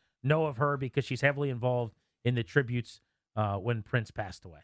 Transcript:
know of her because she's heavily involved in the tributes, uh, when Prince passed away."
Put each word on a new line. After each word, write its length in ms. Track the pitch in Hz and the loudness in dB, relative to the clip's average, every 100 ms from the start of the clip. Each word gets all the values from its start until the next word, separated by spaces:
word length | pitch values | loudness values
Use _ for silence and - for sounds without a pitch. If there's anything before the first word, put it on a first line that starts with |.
| _ _ | _ _
know 220 | 135 156 156 | 0 2 2
of 120 | 117 | 0
her 200 | 147 143 | 0 0
because 260 | 131 - | -2 -2
she's 160 | - 127 | -2 2
heavily 280 | 143 143 143 | 2 2 -2
involved 440 | 123 123 123 117 - _ _ | 0 0 2 -2 -8 _ _
in 120 | 123 123 | 0 0
the 80 | |
tributes, 580 | 113 147 120 120 - - _ _ _ 107 | 2 2 2 -2 -4 -12 _ _ _ -2
uh, 220 | 107 98 | -2 -2
when 240 | 104 113 | -2 -4
Prince 300 | - 123 107 | -2 -2 -2
passed 340 | - 98 - 92 | -8 -8 -10 -18
away." 140 | 78 | -20